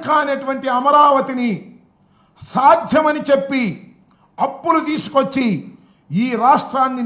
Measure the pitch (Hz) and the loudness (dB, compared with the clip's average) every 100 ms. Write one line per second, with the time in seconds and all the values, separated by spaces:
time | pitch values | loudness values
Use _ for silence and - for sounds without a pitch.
0 | 240 302 285 277 269 262 262 247 277 285 | -2 -2 0 -4 -6 -6 -4 -2 2 4
1 | 294 269 262 247 240 180 - - _ _ | 6 4 0 -2 -2 -4 -8 -20 _ _
2 | _ _ _ - - - 269 339 330 302 | _ _ _ -20 -8 2 4 4 4 2
3 | 311 302 277 277 277 269 226 - - _ | 2 0 0 0 0 -4 -4 -6 -14 _
4 | _ _ _ - 277 - 339 330 302 302 | _ _ _ -6 -6 -4 0 0 0 -6
5 | - 269 254 269 240 156 - - _ _ | -4 -2 -2 -2 -2 -4 -6 -20 _ _
6 | - 160 254 226 247 285 - 269 262 254 | -8 -4 -2 0 2 2 0 -2 -2 -2